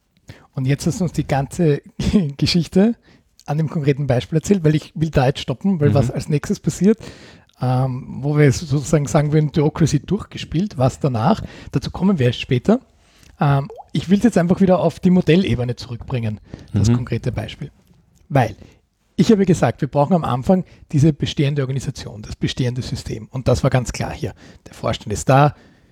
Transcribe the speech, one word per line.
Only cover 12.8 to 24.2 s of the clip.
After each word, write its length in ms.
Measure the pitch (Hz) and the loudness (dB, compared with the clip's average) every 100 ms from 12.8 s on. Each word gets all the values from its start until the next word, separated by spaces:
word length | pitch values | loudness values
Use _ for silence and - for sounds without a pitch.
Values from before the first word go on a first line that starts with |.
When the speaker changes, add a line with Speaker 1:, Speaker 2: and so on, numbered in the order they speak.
| _ _ _ _ _ - | _ _ _ _ _ -2
Speaker 1:
Ähm, 300 | 151 139 139 - - | 0 0 -2 -14 -8
ich 160 | 160 - | -6 0
will 80 | 202 | 2
es 60 | |
jetzt 140 | 233 196 | 4 2
einfach 220 | 170 185 | 2 2
wieder 200 | 190 180 | 4 4
auf 180 | 160 - | 0 0
die 120 | 185 | 2
Modellebene 680 | 180 160 165 196 117 120 120 | 2 4 2 2 -2 -4 -8
zurückbringen, 640 | - 117 - 127 110 104 - - - | -10 -12 -8 -6 -4 -8 -12 -20 -4
das 160 | 104 104 | 0 2
Speaker 2:
Mhm. 60 | 120 | 2
Speaker 1:
konkrete 340 | 123 117 127 | 0 -4 -4
Beispiel. 400 | 107 101 - 139 _ _ _ _ _ - | -6 -10 -12 -16 _ _ _ _ _ -2
Weil 280 | 139 98 95 - _ _ _ _ - | 0 0 -4 -20 _ _ _ _ 0
ich 140 | 170 | 4
habe 140 | 208 185 | 4 4
gesagt, 340 | 175 131 - | 2 2 -2
wir 80 | 147 | -4
brauchen 240 | 143 147 | 0 0
am 100 | 180 | 0
Anfang 400 | 143 127 131 185 - - - | 0 -4 2 0 0 -14 -4
diese 220 | 147 160 | 2 4
bestehende 500 | 147 - - 143 147 | 2 -4 -2 -2 0
Organisation, 600 | 131 135 - - - 107 | -4 -4 -6 -10 -12 -14
das 120 | 107 | -14
bestehende 480 | - - - 123 127 | -6 -6 -2 -4 -4
System. 460 | - - - 156 107 | -8 -8 -8 -12 -10
Und 160 | 127 120 | -6 0
das 160 | 123 | 2
war 80 | 139 | 2
ganz 220 | 127 120 | 0 -2
klar 200 | - - | -6 -8
hier. 220 | - | -8